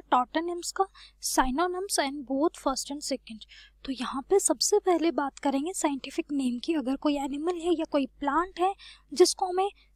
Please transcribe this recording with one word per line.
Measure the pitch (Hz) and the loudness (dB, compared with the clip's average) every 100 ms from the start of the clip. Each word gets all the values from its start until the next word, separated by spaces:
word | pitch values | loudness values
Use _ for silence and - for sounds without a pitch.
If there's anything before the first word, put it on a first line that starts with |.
| - | 2
टॉटोनिम्स | 254 247 311 339 349 - | 2 2 -2 -2 -4 -4
का, | - 381 - - _ | -2 -2 -6 -20 _
synonyms | - - 262 269 359 359 403 - | -4 0 2 2 0 -2 -2 -2
and | 277 294 247 | -2 -4 -4
both | 269 330 - | 0 0 0
first | 285 262 - | -4 -2 -6
and | 294 - | -8 -6
second। | 269 - 220 - - - _ - | -8 -8 -16 -18 -20 -20 _ -10
तो | |
यहाँ | 254 247 262 - | -8 -6 -6 2
पे | 392 | 4
सबसे | - 269 - 415 | 4 0 2 2
पहले | 381 339 330 | 4 4 2
बात | 262 277 - | 0 -2 -2
करेंगे | 277 269 320 381 | 0 0 -2 -2
साइंटिफिक | 311 277 277 - - | -2 -2 -6 -8 -4
नेम | 277 254 240 - | -2 0 -2 -2
की। | |
अगर | 320 240 277 | -2 -2 0
कोई | 302 285 | 0 0
एनिमल | 277 285 330 349 | -2 -4 -4 -2
है | 339 | 0
या | 311 320 | 0 0
कोई | 294 269 - | 0 -2 -4
प्लांट | 277 302 381 359 | 0 0 0 0
है | 381 403 - - - | 0 -2 -10 -20 0
जिसको | 277 359 - 370 | 4 4 4 -2
हमें | 359 403 - _ | 0 -2 -4 _